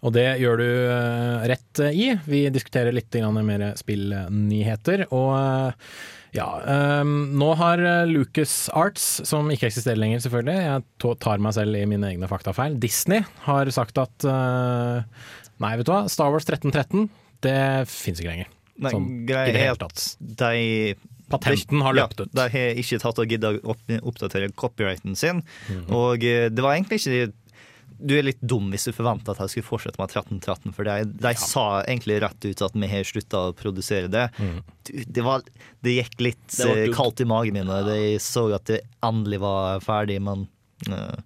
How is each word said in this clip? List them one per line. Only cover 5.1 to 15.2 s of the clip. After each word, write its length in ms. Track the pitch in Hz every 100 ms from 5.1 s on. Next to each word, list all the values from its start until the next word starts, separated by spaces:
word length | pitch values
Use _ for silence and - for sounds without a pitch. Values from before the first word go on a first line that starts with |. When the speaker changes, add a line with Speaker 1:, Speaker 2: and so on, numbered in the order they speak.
Speaker 1:
og, 220 | 131 131 135
eh, 320 | 135 131 131 - - - - - - -
ja, 80 | - -
ehm, 720 | - 139 143 143 143 147 143
nå 220 | 139 147 160
har, 240 | 170 170
eh, 240 | 175 175 170
Lucas 640 | 156 135 - 147 - -
Arts, 360 | - 180 - - - 151
som 220 | 156 151
ikke 160 | 139 120
eksisterer 300 | 113 123 110
lenger, 240 | 110 117
selvfølgelig. 380 | 120 120 123 185 170
Jeg 160 | 135 - _
to-, 140 | 120 117
tar 200 | - 104
meg 140 | 104
selv 200 | 107 104
i 100 | 104
mine 200 | 101 104 101
egne 160 | 90 92
faktafeil. 500 | 98 - 95 139 139
Disney 460 | 113 - - 208 208 -
har 220 | - 139 135
sagt 260 | 131 117 -
at, 260 | 131 _
eh, 800 | 143 131 127 127 123 120 120 120 110 -